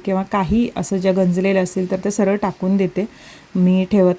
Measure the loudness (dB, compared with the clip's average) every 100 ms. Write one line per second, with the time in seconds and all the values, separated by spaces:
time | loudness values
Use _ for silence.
0 | -2 -4 -2 -2 0 0 0 -4 -4 -2
1 | 0 2 2 2 0 0 0 -2 -4 -4
2 | -4 0 0 0 -2 -4 -2 0 0 -2
3 | -6 -8 -20 -20 -8 0 2 2 2 4
4 | 4